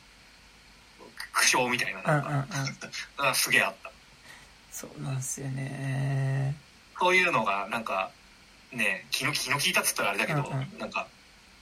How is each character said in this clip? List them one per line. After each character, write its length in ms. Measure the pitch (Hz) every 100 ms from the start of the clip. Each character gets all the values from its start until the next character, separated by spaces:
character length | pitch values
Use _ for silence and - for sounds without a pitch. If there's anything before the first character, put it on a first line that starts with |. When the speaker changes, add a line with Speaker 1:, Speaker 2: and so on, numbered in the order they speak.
| - - - - - - - - - - - - -
Speaker 1:
苦 240 | - - 135
笑 120 | 120
み 80 | 120
た 100 | 104
い 60 |
な、 80 | 98
な 160 | 170 147
ん 40 |
か、 60 | 135
Speaker 2:
う 40 |
ん 20 |
う 40 | 143
ん 20 |
う 40 |
ん。 40 | 135
Speaker 1:
<laughs> 0 |
な 140 | 139
ん 80 | 135 - - - - -
か 180 | 135
す 160 | - -
げ 80 | 117
え 40 |
あ 80 | -
っ 40 | -
た。 80 | - - - - - - - - -
Speaker 2:
そ 160 | - - 147
う 40 |
な 100 | 147
ん 100 | 131
す 180 | 131 -
よ 80 | 135
ね。 1040 | 135 135 139 135 135 139 139 135 135 135 147 - - - -
Speaker 1:
そ 140 | 180
う 40 | 185
い 100 | 180
う 60 |
の 120 | 127
が、 240 | 107 98 101
な 80 | 123
ん 60 |
か、 260 | 110 110 92 - - - - - -
ね、 340 | 123 101 92 -
気 140 | -
の、 80 | 151
気 180 | 147 127
の 80 | 139
利 120 | 180
い 20 |
た 80 | 214
っ 40 |
つ 80 | 202
っ 20 |
た 100 | -
ら 60 | 107
あ 20 |
れ 60 | 139
だ 80 | 214
け 80 |
ど、 80 | 147
Speaker 2:
う 120 | -
ん 40 | 135
う 180 | 135 -
ん。 20 |
Speaker 1:
な 80 | 113
ん 40 |
か、 160 | - - - - - - -